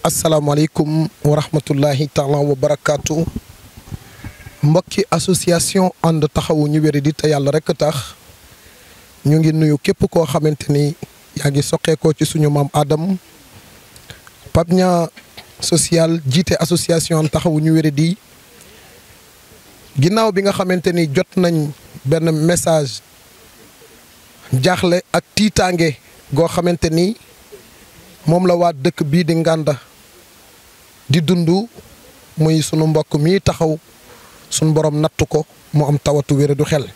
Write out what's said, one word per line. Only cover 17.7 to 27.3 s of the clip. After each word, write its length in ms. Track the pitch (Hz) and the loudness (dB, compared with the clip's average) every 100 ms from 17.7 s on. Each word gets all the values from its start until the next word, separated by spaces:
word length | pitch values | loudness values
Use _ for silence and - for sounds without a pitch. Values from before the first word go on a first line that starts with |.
wéradi. 440 | 160 156 143 160 190 - - - - - - - - - - - - - - - - - - | 2 2 0 -2 -2 -10 -20 -20 -20 -20 -20 -20 -20 -20 -20 -20 -20 -20 -20 -20 -20 -10 0
Ginnaaw 320 | 151 214 226 | 0 2 0
bi 100 | 190 | 0
nga 100 | 196 | -2
xamante 400 | 196 185 185 185 | -2 0 0 0
ni 140 | 175 160 | 0 0
jot 160 | 139 185 - | 0 -2 0
nañ 320 | 175 165 151 - - - 135 | 0 0 -2 -6 -20 -10 -2
benn 260 | 165 165 | 0 0
message 680 | 156 160 175 - 160 139 107 - - - - - - - - - - - - - - - | 0 2 0 2 0 0 -8 -16 -20 -20 -20 -20 -20 -20 -20 -20 -20 -20 -20 -20 -20 -4
jaaxle 480 | 131 131 180 180 175 - | -2 0 0 0 0 -2
ak 100 | - - - | -6 -4 0
tiitaange 600 | 208 - 185 180 165 127 - - - | 0 2 0 2 0 -2 -16 -20 -6
goo 140 | 139 165 | 0 0
xamante 420 | - 175 175 165 | 0 0 0 0
ni 240 | 160 180 240 - | 0 0 -2 -14